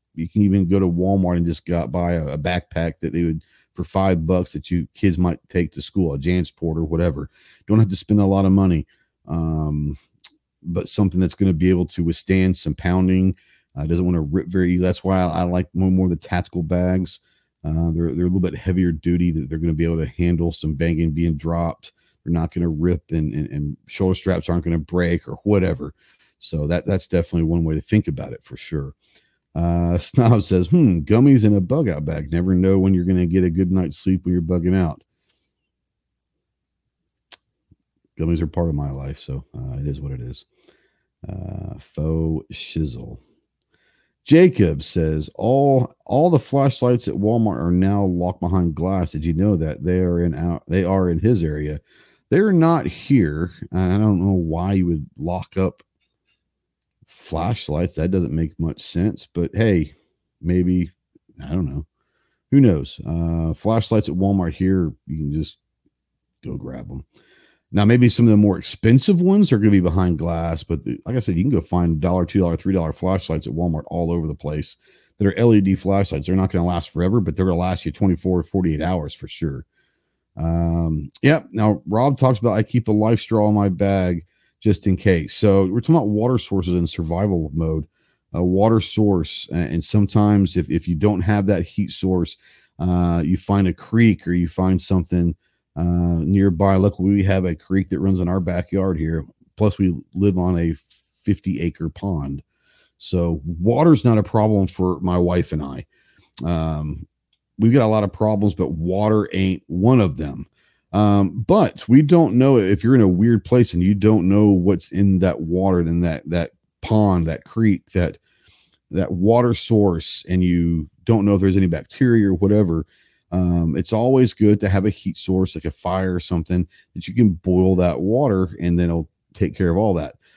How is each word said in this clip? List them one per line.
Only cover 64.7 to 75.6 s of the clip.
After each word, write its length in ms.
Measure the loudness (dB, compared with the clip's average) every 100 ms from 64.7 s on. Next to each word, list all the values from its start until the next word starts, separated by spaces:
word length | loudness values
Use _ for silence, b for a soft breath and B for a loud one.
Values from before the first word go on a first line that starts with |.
| 0 -2 -6 -10
you 120 | -8
can 140 | -6
just 260 | -6 -6 -12 _ _ _ _ _ _ _ _
go 140 | -12 -12
grab 340 | -12 -16 -16
'em. 140 | -16 -18 b b b b b b
Now, 140 | 0
maybe 240 | 4 6 4
some 160 | 4
of 60 | 4
the 60 | 6
more 220 | 4 2
expensive 600 | -4 0 4 4 4 2
ones 320 | 4 4 4
are 60 | 4
gonna 120 | 4
be 100 | 4
behind 380 | 4 2 0 0
glass, 460 | -2 -4 -4 -6
but 200 | -4 -6
the, 140 | -6 -8
like 120 | -6 -6
I 40 |
said, 160 | -2 0
you 60 |
can 80 | 0
go 100 | 0
find 400 | 0 0 0 0
dollar, 240 | 0 0
two 160 | 0 0
dollar, 160 | 0 -2
three 180 | -2
dollar 180 | -2 -2
flashlights 540 | -4 -2 -2 -2 -6 -4
at 60 |
Walmart 320 | -4 -2 -4 -6
all 220 | -4 -2
over 160 | -2 -4
the 80 |
place 420 | -6 -8 -8 -8 -12 b b b b
that 80 | -2
are 120 | 2
L 160 | 4
E 60 | 4